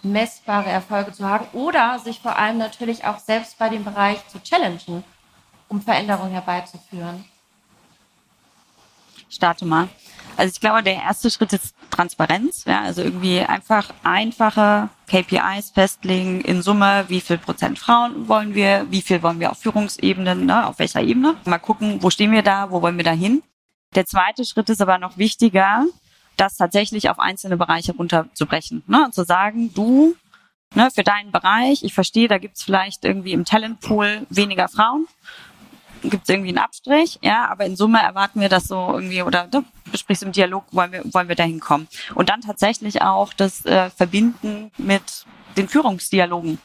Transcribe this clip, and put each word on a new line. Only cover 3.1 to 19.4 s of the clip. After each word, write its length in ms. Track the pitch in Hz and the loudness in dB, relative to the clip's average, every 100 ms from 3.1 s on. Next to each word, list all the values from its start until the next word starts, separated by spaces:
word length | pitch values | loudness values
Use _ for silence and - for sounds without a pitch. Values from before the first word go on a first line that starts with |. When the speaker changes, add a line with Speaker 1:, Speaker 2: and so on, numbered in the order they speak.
| 208 | -8
Speaker 1:
selbst 400 | - 220 233 - | -4 -4 -4 -6
bei 100 | 220 | -4
dem 140 | 220 | -4
Bereich 360 | 202 202 202 208 - | -8 -2 0 -2 -10
zu 120 | 190 | -20
challengen, 640 | - 370 240 175 - 175 - _ _ _ _ _ _ | -2 0 0 -6 -10 -12 -12 _ _ _ _ _ _
um 160 | 202 | -8
Veränderungen 480 | 202 185 208 196 185 | -2 -2 0 -4 -4
herbeizuführen? 960 | 185 180 180 180 175 _ 180 170 175 - _ _ _ _ _ _ _ _ _ _ _ _ _ _ _ _ _ _ - _ | -8 -6 -6 -8 -20 _ -12 -12 -12 -18 _ _ _ _ _ _ _ _ _ _ _ _ _ _ _ _ _ _ -20 _
Speaker 2:
Starte 360 | - 175 170 | -2 0 0
mal. 240 | 175 160 185 - - - - - | 0 0 0 -6 -20 -20 -18 -2
Also 160 | 190 | -2
ich 80 | - | 0
glaube, 240 | 214 220 | 2 2
der 180 | 196 190 | 0 -2
erste 260 | - 202 233 | -4 -2 -2
Schritt 240 | - 214 | 0 -2
ist 200 | 196 - _ - | -2 -4 _ -8
Transparenz. 760 | - 175 - 160 180 262 - - | -2 -2 0 0 0 -2 -4 -2
Ja, 160 | 190 | -2
also 200 | 208 175 | -2 -4
irgendwie 380 | 160 180 185 180 | -4 -2 0 0
einfach 500 | - 185 - 214 196 - | 0 -2 0 0 0 -4
einfache 840 | 170 185 220 - 220 214 208 208 214 _ - | 0 0 -2 0 0 4 4 4 0 _ -2
K 140 | 185 | 0
P 160 | 175 180 - 196 | 2 0 0 -4
Is 120 | - | -4
festlegen 720 | - 190 - 185 185 185 185 | 2 2 2 -2 0 0 -4
in 200 | - 180 | -2 -2
Summe, 440 | 175 208 196 202 190 | 2 4 4 2 0
wie 120 | 180 | -4
viel 180 | - 170 | -2 -4
Prozent 420 | - - - - | -4 -4 -4 -4
Frauen 480 | - 240 240 240 226 | 2 4 2 -4 0
wollen 260 | 220 208 | 0 0
wir, 320 | 202 196 196 196 | 0 2 2 0
wie 120 | 190 | -6
viel 220 | - 180 | 0 0
wollen 160 | 170 170 | 0 0